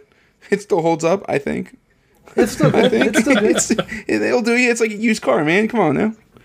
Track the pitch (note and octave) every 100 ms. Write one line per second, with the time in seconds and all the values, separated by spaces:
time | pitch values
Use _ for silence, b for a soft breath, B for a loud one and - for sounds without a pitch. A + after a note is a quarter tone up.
0 | _ _ _ _ - G3 - F3+ E3 D#3+
1 | D#3+ G3 - C#3+ D3+ - F#3 - _ _
2 | _ _ - - - - C#4+ - - A3+
3 | A3 G#3+ C#4+ A3 G#3+ - - A3 - A3
4 | - G#3+ G#3+ B3 A3+ A#3+ B3 A#3 A3+ G#3
5 | A3+ A3 C4+ A3+ D3+ F#3 G#3+ A3+ D#3+ D3
6 | A3 A3 _ b